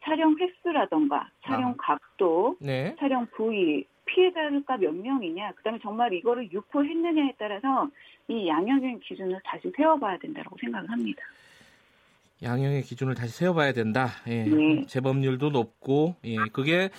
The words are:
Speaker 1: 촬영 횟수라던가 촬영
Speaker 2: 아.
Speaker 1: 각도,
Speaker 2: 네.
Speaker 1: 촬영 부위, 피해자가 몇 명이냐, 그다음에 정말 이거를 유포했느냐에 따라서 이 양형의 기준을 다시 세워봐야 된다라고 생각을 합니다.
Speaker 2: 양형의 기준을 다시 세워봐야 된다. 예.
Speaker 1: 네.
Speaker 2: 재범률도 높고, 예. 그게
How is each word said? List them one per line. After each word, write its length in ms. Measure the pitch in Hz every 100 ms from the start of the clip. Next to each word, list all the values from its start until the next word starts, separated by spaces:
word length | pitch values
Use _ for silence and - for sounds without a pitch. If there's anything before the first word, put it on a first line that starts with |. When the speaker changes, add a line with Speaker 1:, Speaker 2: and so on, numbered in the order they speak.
Speaker 1:
촬영 340 | 302 311 320 311
횟수라던가 880 | 359 - 339 294 196 156 277 - - _
촬영 260 | - - -
Speaker 2:
아. 40 | -
Speaker 1:
각도, 800 | - 147 _ - 180 165 233 370
Speaker 2:
네. 360 | 139 131 165 330
Speaker 1:
촬영 280 | 277 262 233 -
부위, 480 | 220 208 165 143 - _ -
피해자가 720 | 370 370 339 302 285 285 208
몇 140 | 156
명이냐, 600 | 170 233 269 175 175 208
그다음에 260 | - 220 220
정말 320 | 220 220 240
이거를 360 | 180 233 240 220
유포했느냐에 840 | 175 - 285 294 330 339 311 277 -
따라서 500 | 208 202 269 254 226 - - _ -
이 220 | 226 170
양형의 500 | 160 208 269 254 233
기준을 400 | - 180 185 190
다시 260 | - 170 185 214
세워봐야 420 | 320 302 214 175
된다라고 380 | - - - -
생각을 300 | 240 117 -
합니다. 320 | 120 110 - - - - - - _ _ _ _ _ _ -
Speaker 2:
양형의 400 | 117 123 139 139
기준을 320 | - 120 131
다시 220 | 117 120 -
세워봐야 340 | 180 165 143
된다. 360 | 120 110 120 123 - 120
예. 180 | 117 110
Speaker 1:
네. 380 | 151 156 147 -
Speaker 2:
재범률도 640 | 131 131 135 135 127 147
높고, 680 | 135 110 _ 131 139 165 175
예. 120 | 117 110 107
그게 380 | - 143 175 190